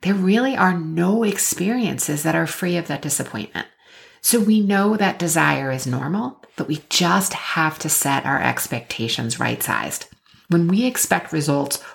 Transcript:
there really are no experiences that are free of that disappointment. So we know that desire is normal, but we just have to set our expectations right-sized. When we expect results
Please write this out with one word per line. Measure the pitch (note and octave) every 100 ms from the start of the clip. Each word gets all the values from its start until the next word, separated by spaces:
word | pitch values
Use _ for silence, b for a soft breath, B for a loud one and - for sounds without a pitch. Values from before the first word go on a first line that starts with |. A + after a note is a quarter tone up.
there | F3+ G3
really | F#3 G#3+ C4 C4
are | F#3 F3+
no | D#3+ D#3+ F3 G#3+
experiences | A3 - - - F3+ B3 G#3+ C3 - D3
that | D#3+
are | D#3+ D#3+
free | - F3+ F3
of | E3
that | D3
disappointment. | D3+ - B2+ A2 G#2 - - _ B B B B
So | - A#3+
we | G#3 A3
know | G#3 G3 G3+ A3
that | G3 -
desire | F3 D#3 D3+ C#3+ C3+
is | C3 B2+
normal, | B2+ C3+ F#3+ B3 - - -
but | -
we | D3+ -
just | - F3 F#3 - -
have | - - D#3 D#3
to | D#3+
set | - C#3 C3+ C#3
our | C#3
expectations | - - - A#2+ - - A#2 - A#2 A2+
right-sized. | B2 A#2 - - D2 - - - _ b b
When | E3+ E3+
we | F#3+ B3
expect | B3 - F3 -
results | D#3+ D3 C#3+ C#3+ - B